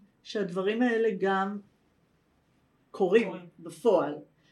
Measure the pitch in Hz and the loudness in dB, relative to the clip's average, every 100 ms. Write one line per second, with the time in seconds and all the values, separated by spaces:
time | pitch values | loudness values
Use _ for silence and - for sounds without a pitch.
0 | - _ - 220 185 180 190 226 247 226 | -18 _ -10 -4 -4 -2 -2 0 2 2
1 | 226 190 190 190 196 202 - _ _ _ | 0 0 0 0 -2 -6 -12 _ _ _
2 | _ _ _ _ _ _ _ _ _ - | _ _ _ _ _ _ _ _ _ -2
3 | 185 220 208 180 - - 165 - 240 175 | 2 4 2 -4 -14 -18 -18 -2 2 2
4 | 143 147 - _ _ | 2 -6 -12 _ _